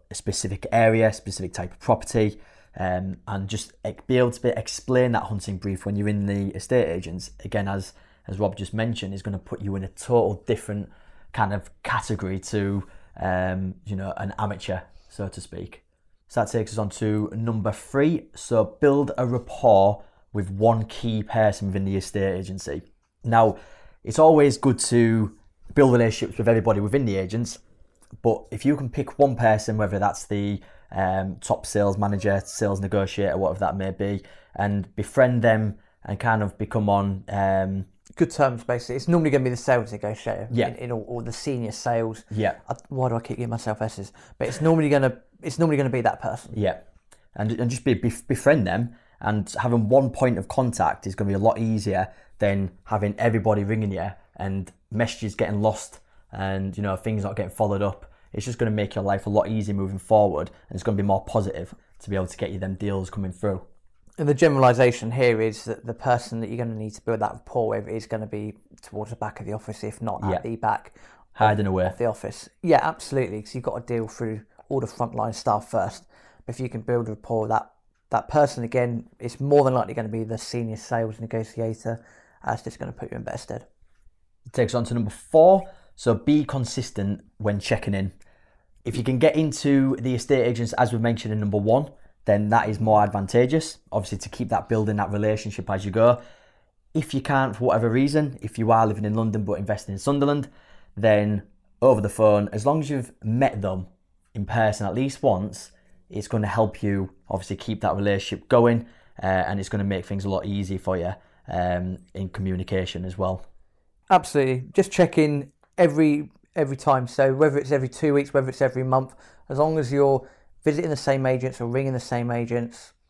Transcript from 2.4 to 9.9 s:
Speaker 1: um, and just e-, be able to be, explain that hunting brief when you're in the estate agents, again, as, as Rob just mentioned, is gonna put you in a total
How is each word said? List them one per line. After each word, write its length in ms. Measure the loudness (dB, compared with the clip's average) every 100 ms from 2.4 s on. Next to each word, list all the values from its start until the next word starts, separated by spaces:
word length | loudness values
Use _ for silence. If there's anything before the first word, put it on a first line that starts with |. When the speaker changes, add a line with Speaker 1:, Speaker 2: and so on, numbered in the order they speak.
| -18 _ _ -6
Speaker 1:
um, 380 | -4 -2 -4 -10 -8
and 220 | -8 -6
just 240 | -8 -10 _ -10
e-, 60 | -8 0
be 120 | 2
able 120 | 2
to 100 | 2
be, 80 | -2
explain 640 | -2 -6 -8 0 2 4
that 120 | 0
hunting 340 | -2 -6 -6 -6
brief 280 | -6 -6 -4
when 100 | -2
you're 120 | 0
in 180 | 0 0
the 280 | -2 -2
estate 340 | -6 0 2 2
agents, 420 | -2 -6 -10 -12 -14
again, 240 | -6 -4 -2
as, 240 | -4 -6 -16 _ _ -10
as 100 | -4
Rob 180 | -4 -4
just 180 | -6
mentioned, 400 | -4 -4 -4 -6
is 80 | -8
gonna 160 | -6 -8
put 220 | -8 -8
you 140 | -6 -6
in 80 |
a 40 |
total 540 | -8